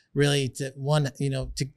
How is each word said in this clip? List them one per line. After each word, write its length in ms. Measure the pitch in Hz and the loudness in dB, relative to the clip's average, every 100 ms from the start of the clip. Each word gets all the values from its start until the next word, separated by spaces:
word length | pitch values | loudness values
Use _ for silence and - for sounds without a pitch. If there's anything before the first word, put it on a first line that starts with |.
| _ | _
really 340 | 139 143 143 131 | 2 4 4 0
to, 220 | - 135 139 | -4 -8 -6
one, 340 | 139 151 139 - | 0 2 2 -2
you 120 | 139 | -2
know, 200 | 135 131 - | -2 -4 -6
to, 80 | 139 | -6